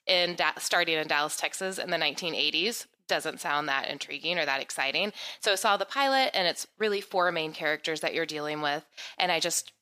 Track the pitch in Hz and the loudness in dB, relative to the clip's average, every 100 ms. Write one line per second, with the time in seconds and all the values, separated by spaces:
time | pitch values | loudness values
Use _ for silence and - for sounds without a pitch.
0 | - 185 175 175 160 - - 185 170 160 | 2 4 4 2 0 0 0 2 2 2
1 | 156 147 151 - 156 - 190 190 - 170 | 2 2 2 0 -4 -2 -4 -4 -2 0
2 | 151 135 175 156 147 156 196 240 - _ | 0 -2 -4 -2 0 0 -2 -4 -10 _
3 | - 170 156 - 170 147 151 135 - 143 | -4 -2 -2 -6 -2 -2 0 0 -2 -6
4 | - 143 156 180 147 135 139 - 139 147 | -8 -6 -2 0 0 -2 -4 -4 -2 0
5 | 208 - - - - 190 220 202 196 - | -2 -4 -12 -4 0 2 4 2 0 0
6 | 269 269 262 - 180 - - - 214 202 | 4 4 4 2 0 0 -6 -4 0 0
7 | 196 190 180 170 156 156 160 151 - 156 | 0 2 2 2 -2 -2 -2 0 -2 -2
8 | 165 156 160 151 147 151 151 147 - - | -2 -2 -2 -4 -4 0 0 0 -4 -14
9 | - - 180 165 170 - - - | -8 0 2 2 2 0 -4 -6